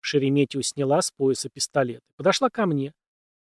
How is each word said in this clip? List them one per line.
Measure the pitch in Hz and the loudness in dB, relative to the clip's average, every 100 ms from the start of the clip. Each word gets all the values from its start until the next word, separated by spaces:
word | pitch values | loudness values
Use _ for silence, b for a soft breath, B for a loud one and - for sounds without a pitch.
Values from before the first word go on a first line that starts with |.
Шереметьева | - 143 135 143 139 139 | -2 0 2 2 2 -2
сняла | - - 135 156 | -6 -4 0 0
с | 185 | 0
пояса | - 135 127 127 | -2 0 0 -6
пистолет, | - - 147 127 117 _ - | -10 -4 -2 -2 -6 _ -2
подошла | 151 - 262 | 0 2 -2
ко | - 196 | 0 0
мне, | 147 139 _ _ _ _ _ | 0 -4 _ _ _ _ _